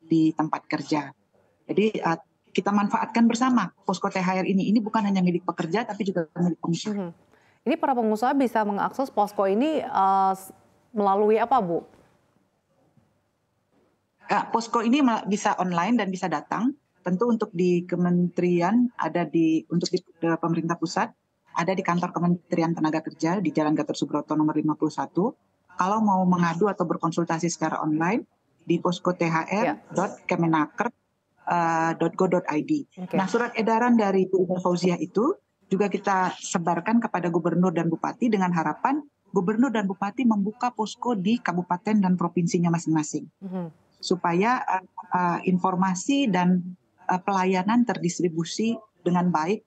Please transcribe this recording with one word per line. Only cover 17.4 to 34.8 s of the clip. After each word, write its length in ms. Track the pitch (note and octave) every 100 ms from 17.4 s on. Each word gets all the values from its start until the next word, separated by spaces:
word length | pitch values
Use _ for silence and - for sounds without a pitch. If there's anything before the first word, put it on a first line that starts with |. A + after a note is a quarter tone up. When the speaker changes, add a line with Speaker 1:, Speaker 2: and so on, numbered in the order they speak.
| G#3
Speaker 1:
di 320 | E3+ F3+ F3
kementerian 1040 | F3 F3 F3 F3 F3 - F3+ F3 F3 A#3 A#3+ -
ada 320 | D#3+ E3+ E3+
di, 380 | E3 E3 D#3+ -
untuk 240 | E3+ F3
di, 60 | F3
eh, 380 | - _ E3 E3
pemerintah 380 | E3+ E3 D#3+ E3+
pusat 340 | E3 - A3+ - _ _ _
ada 240 | - E3+
di 80 | F#3+
kantor 300 | F#3+ F3 F3
Kementerian 580 | E3 E3+ F3 _ - E3
Tenaga 300 | E3+ D#3 D#3
Kerja 380 | D#3 D3+ D#3+ F#3+
di 80 | E3+
Jalan 220 | D3+ D3+ D#3
Gatot 180 | D3
Subroto 440 | C3 C#3+ D3+ - D#3
nomor 180 | D#3 D3+
lima 180 | D#3
puluh 160 | D3+ D#3
satu. 460 | D3 C#3 - G#3 - _ _ _ -
Kalau 240 | F3+ G#3+
mau 240 | G#3+ F#3
mengadu 420 | F#3 F3+ F3 E3 G#3
atau 220 | F#3+ E3+
berkonsultasi 580 | E3+ E3 E3 E3+ E3 E3+
secara 260 | - D#3+ D#3
online 400 | D#3 D#3 E3 A3+ - _ _ _
di 160 | - E3+
posko 320 | F3+ F3 -
T 140 | F3+ E3+
H 180 | D#3+ D#3+
R 160 | F#3+ A3+ - -
dot 320 | - G3 -
kemenaker, 640 | - F3 E3 D#3+ D3+ - A3 - _ _ _ _
eh, 480 | - F3 E3+ E3 E3 D#3
dot 160 | E3 E3+
go 80 |
dot 240 | F#3 F3+ -
I 160 | D3
D. 240 | - D#3 - -
Speaker 2:
Oke. 240 | F3+ E3
Speaker 1:
Nah, 80 | F#3+
surat 240 | A#3 A#3+
edaran 480 | A3+ G#3+ A3+ B3 A#3
dari 240 | G3+ G3
Bu 240 | F#3 F#3+ F#3
Ida 80 | F3+
Fauziah 320 | F#3 F3+